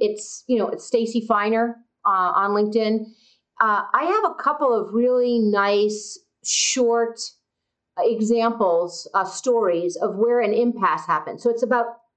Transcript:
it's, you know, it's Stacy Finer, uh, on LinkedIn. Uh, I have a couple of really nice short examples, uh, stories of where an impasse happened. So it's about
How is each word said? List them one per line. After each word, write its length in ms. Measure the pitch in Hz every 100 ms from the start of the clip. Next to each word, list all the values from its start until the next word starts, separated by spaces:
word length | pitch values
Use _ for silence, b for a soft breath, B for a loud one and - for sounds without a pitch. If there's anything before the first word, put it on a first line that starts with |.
it's, 420 | 208 214 - - -
you 100 | 240
know, 100 | 190
it's 160 | - -
Stacy 360 | 233 226 233 220
Finer, 500 | 214 208 226 233 233 _ _ 208
uh, 40 |
on 420 | 190 180 - 202
LinkedIn. 540 | 208 208 220 220 220 220 B B B _ -
Uh, 240 | 220 202 -
I 120 | 233 320
have 260 | 415 392
a 20 | -
couple 320 | 277 294 285
of 180 | 226 185
really 440 | 214 247 247 247 240
nice 800 | 214 202 202 202 208 208 - - _ _
short 760 | - - - 269 240 233 233 226 - - _ _ _ _ _ -
examples, 1080 | - 214 214 233 226 220 196 170 175 - -
uh, 120 | 196 185
stories 680 | - 254 233 202 170 175 175
of 180 | 214 185
where 240 | 233 240
an 140 | 214
impasse 520 | 208 240 233 185 160 -
happened. 360 | 156 - -
So 80 | 240
it's 140 | 233
about 220 | 247 247 233 - _